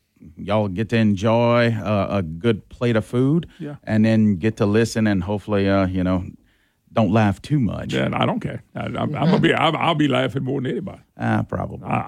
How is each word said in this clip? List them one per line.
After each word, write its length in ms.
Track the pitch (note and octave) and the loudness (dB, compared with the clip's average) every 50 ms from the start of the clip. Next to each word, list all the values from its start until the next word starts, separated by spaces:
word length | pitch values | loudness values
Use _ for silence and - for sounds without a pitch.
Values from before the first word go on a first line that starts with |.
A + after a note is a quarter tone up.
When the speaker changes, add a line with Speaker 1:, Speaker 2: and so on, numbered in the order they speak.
| _ _ _ _ - E2 - | _ _ _ _ -20 -20 -16
Speaker 1:
y'all 320 | - E2+ F2+ G2+ A2 G#2+ G2+ | -12 -6 -2 0 0 0 0
get 220 | F2+ F2+ A2+ F#2+ | -2 -4 -4 0
to 60 | A#2+ | 2
enjoy, 760 | A2+ A2 G#2+ G2+ F2+ G#2 A2+ A2+ A#2 A#2+ A#2+ A#2+ A#2+ A#2+ A#2 A2+ | 2 4 4 2 2 2 2 2 4 4 4 4 4 4 2 2
uh, 340 | G#2+ - G2+ G#2+ G2+ F#2+ - | 0 -2 0 0 0 0 0
a 120 | G2+ G2+ F#2 | -2 -2 -2
good 460 | D#2 D#2+ E2+ G2+ A#2 A2 F2+ - _ | -4 -6 -2 0 0 0 0 -2 _
plate 260 | - - B2 A#2+ A#2 | -10 -4 -2 0 0
of 100 | A2 G#2 | 0 -2
food 440 | - - B2 C3 C3+ D3+ E3+ D#3 - - - | -2 -2 0 2 2 2 0 -2 -4 -12 -14
Speaker 2:
Yeah. 180 | E3 D3 D3 - - | -12 -12 -12 -12 -8
Speaker 1:
and 200 | - G#2+ A2 A2 | -2 2 2 4
then 320 | A2+ A2+ A2 A2 G#2 G2+ | 4 4 4 4 4 2
get 220 | E2+ A2 A2 G#2+ - | 2 0 -2 0 0
to 80 | A2+ | 0
listen 400 | G2+ G2+ A2+ A#2 A2 - A#2 A2 G#2+ | 2 4 2 2 2 0 0 0 0
and 140 | G2+ F#2+ F2 | 0 0 -2
hopefully, 440 | G2+ G#2+ G2 - G#2+ G#2 G2+ G2 G2 | -2 -4 -6 -4 -2 0 0 2 2
uh, 180 | G2 G2 F#2+ | 2 2 2
you 180 | F2+ F#2 F#2 F2+ | 0 0 -2 0
know, 200 | F2+ F#2 F2+ F2+ F#2 - - _ _ _ _ _ _ _ _ _ _ - | 0 0 0 -2 -6 -14 -18 _ _ _ _ _ _ _ _ _ _ -2
don't 180 | A#2 A2 A2 G2+ | 0 2 2 4
laugh 280 | A#2 A2 G2+ F#2+ - | 2 2 2 0 -2
too 180 | - - D3 D3 | -4 -2 0 0
much. 340 | B2 F#2 - - - - C3 | 0 0 -2 -4 -8 -4 -4
Speaker 2:
Yeah, 160 | C3 C3 C3 - | -2 -2 -2 -2
I 140 | - - | 0 0
don't 140 | - - A#3+ | 0 -2 -2
care. 220 | - - - - - _ - | -4 -6 -8 -10 -14 _ -10
I, 60 | A#2+ A#2 | -8 -8
I'm, 100 | A#2+ B2 | -6 -6
I'm 140 | C3+ - - D3 | -4 -4 -4 -2
gonna 260 | - C#3 E3 F#3 - | 0 2 2 2 4
be, 140 | D3+ - C3 | 4 2 2
I'll, 200 | A#2 C#3+ D#3+ D#3 | 2 2 0 0
I'll 180 | C3 B2 D#3 E3+ | 0 0 0 0
be 140 | D3 D3+ C#3 | 2 2 2
laughing 340 | B2+ B2+ C3 B2+ - C#3 C3+ | 2 0 -2 -2 -2 -4 -4
more 160 | B2+ C#3 C#3 | -4 -4 -4
than 100 | B2+ C3+ F3 | -4 -4 -6
anybody. 280 | - - F#2 F#2 - - _ _ | -6 -6 -8 -12 -14 -20 _ _
Speaker 1:
Ah, 260 | - A#2 A#2 A2 G#2+ A2 - | -6 -4 -2 0 -2 -2 -2
probably. 400 | - - - - - - - - | -4 -6 -6 -6 -8 -10 -8 -4
Speaker 2:
I, 140 | - A#2+ - | -4 -4 -4